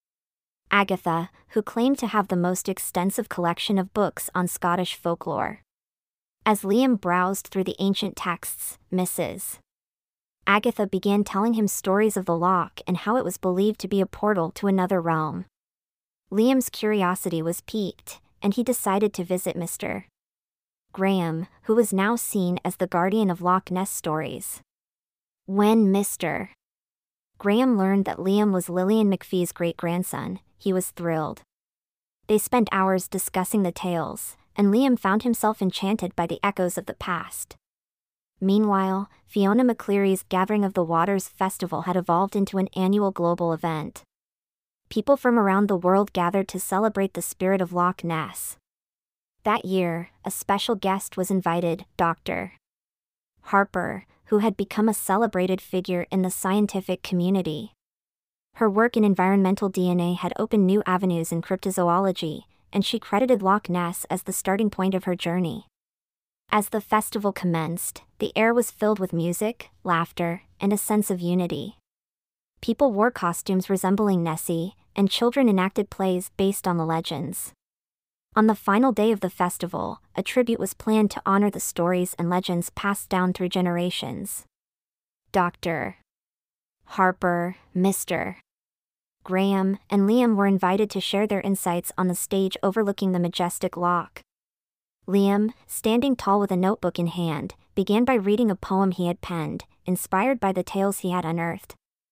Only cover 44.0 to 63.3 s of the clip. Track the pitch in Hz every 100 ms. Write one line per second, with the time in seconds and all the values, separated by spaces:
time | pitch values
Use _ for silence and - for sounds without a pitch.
44 | - _ _ _ _ _ _ _ - -
45 | 214 277 247 233 202 190 202 185 180 190
46 | 202 - 175 196 190 180 - 190 220 208
47 | 196 - - - 185 196 175 175 175 180
48 | 170 160 151 - - - _ _ _ _
49 | _ _ _ _ 214 214 185 190 175 165
50 | 175 _ - - - 202 - 214 190 190
51 | - - 180 190 180 170 175 165 - -
52 | 170 165 - 87 127 - _ _ _ _
53 | _ _ _ _ - 196 202 185 175 190
54 | - _ - 214 220 196 202 - 214 202
55 | - 196 226 185 180 185 - 185 180 180
56 | - 190 180 - 190 202 208 196 185 185
57 | - 180 175 196 175 151 107 _ _ _
58 | _ _ _ _ _ - 220 196 233 233
59 | 214 190 185 196 190 196 202 190 180 180
60 | 175 180 180 - 220 220 185 202 202 185
61 | 190 170 160 202 - 185 196 190 175 175
62 | 196 175 160 151 - _ _ 202 196 233
63 | - 202 247